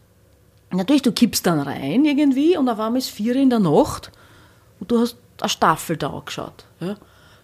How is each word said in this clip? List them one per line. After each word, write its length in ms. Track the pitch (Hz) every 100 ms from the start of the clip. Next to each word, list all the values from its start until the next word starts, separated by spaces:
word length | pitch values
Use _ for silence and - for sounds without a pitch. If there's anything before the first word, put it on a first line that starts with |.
| _ _ _ _ _ _ _
Natürlich, 300 | 180 190 285
du 100 | 254
kippst 340 | 180 214 - 190
dann 140 | 160
rein 440 | 143 - 135 202
irgendwie 520 | 302 277 294 262 302 359
und 120 | 254
auf 120 | 214
einmal 180 | 220 247
ist 120 | 247
vier 260 | - 214 254
in 120 | 277
der 120 | 233
Nacht 500 | 180 156 311 - - - - - - _ _ _
und 100 | 202
du 80 | 233
hast 180 | 233 - _ -
eine 80 | -
Staffel 480 | - 185 160 - 160
da 140 | 147
angeschaut. 540 | - - - - - - _
Ja. 160 | 175 208 - _ _ -